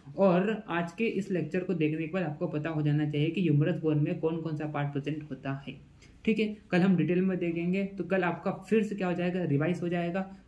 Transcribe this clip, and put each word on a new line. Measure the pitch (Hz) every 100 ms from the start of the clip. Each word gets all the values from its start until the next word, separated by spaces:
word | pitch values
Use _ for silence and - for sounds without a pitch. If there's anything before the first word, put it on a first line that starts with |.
| - 143
और | 196 175 202 214 -
आज | 170 175
के | - 233
इस | 196 196
lecture | 180 151 185
को | 180
देखने | 170 151 156 156
के |
बाद | 185
आपको | 160 147 175
पता | 151 160
हो | 151
जाना | 147 147 151
चाहिए | 147 156
कि | 202
ह्यूमरस | 170 143 160 170
bone | 156 151
में | 160 175
कौन | 160 165
कौन | 165 151
सा | 151
part | 147 143
present | 143 139 156 151
होता | 131 135 139 -
है। | 117 - - - - -
ठीक | 214
है, | 214 214 -
कल | 180
हम | 190 175
detail | 156 180
में | 190 180
देखेंगे, | 175 165 170 190 196
तो | -
कल | 170 185
आपका | 175 - 196
फिर | - - 220
से | 208 202
क्या | 185
हो |
जाएगा? | 175 175 180
Revise | 160 139 165 175
हो | 175
जाएगा। | 175 170 185 190 -